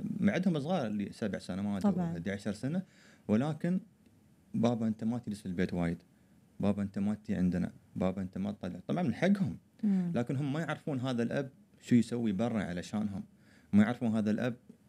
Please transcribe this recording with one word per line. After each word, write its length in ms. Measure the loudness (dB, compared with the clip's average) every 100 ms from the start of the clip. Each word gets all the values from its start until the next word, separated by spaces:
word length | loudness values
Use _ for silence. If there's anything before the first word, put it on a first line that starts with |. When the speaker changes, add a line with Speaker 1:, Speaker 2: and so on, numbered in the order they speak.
| -6 2
Speaker 1:
مع 120 | 2
عندهم 280 | 4 2 2
صغار 260 | 0 0 0
اللي 220 | -2 -4
سبع 260 | -4 -4 -4
سنوات 440 | -6 -4 -2 2
Speaker 2:
طبعًا. 260 | 2 2 -2
Speaker 1:
وأحد 200 | -2 -4
عشر 240 | -4 -4
سنة، 300 | -4 -2 -4 -6 -16 -20 -12 0
ولكن 520 | 2 2 -2 0 -2 -4 -20 -20 -20 -20 -20 -6
"بابا 320 | 0 2 2 -2
أنت 180 | -2
ما 140 | -2 -4
تجلس 220 | -6 -8
في 60 | -6
البيت 280 | -2 0
وايد، 280 | 2 0 -2 -10 _ _ -20 _ -2
بابا 220 | 0 0
أنت 160 | -2 -2
ما 160 | -2
تجي 200 | -2 -4
عندنا، 380 | 0 2 2 -2 -6 -12 -2
بابا 260 | -2 -2
أنت 160 | -6 -4
ما 140 | -6
تطلع". 280 | -6 -8 -8 -4
طبعًا 160 | -2
من 120 | 0
حقهم. 440 | 2 2 2 0 -4 _ -4
Speaker 2:
مم. 300 | 0 2 0
Speaker 1:
لكن 220 | -2 -2 -2
هم 160 | -2
ما 80 | -2
يعرفون 400 | -4 -6 -4 -4
هذا 220 | -2 0
الأب 280 | 0 -2 -4 -10 -20 -10
شو 140 | 4
يسوي 380 | 4 6 0 0
برا 300 | 0 0 0
علشانهم. 640 | -2 -4 -4 -4 -2 -4 -10 -18 -20 -20 4
ما 100 | 6
يعرفون 260 | 6 2 0 0
هذا 140 | 0
الأب 260 | 0 -2 -4 _ -20